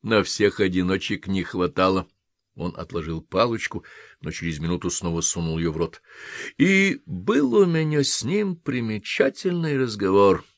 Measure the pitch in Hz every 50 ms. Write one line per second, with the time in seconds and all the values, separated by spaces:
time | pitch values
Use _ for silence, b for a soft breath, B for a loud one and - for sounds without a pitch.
0 | - 107 113 104 95 - - - 104 101 - - 101 92 90 92 90 90 95 95
1 | - - 104 90 - 92 95 95 87 - - 92 90 85 - - 92 92 95 92
2 | 85 _ _ _ _ _ _ _ _ _ _ - 87 87 85 - 87 80 - 85
3 | 78 80 82 80 78 _ - 95 117 123 113 107 - - - - B B B B
4 | B B B B - 73 73 - 82 85 78 73 80 82 90 85 - 85 - -
5 | - 85 82 85 82 - - 87 82 82 80 80 82 82 78 82 85 82 - -
6 | B B B B B B B B B B B - 147 185 190 190 196 196 - -
7 | _ - - 90 92 151 226 277 294 254 233 208 196 175 165 160 160 151 151 147
8 | 139 - - - 110 120 180 208 214 190 180 170 _ - 131 123 117 110 107 104
9 | - - - - - 269 - - - 185 175 175 165 156 143 131 131 120 107 101
10 | 101 95 95 101 98 98 92 - - _ _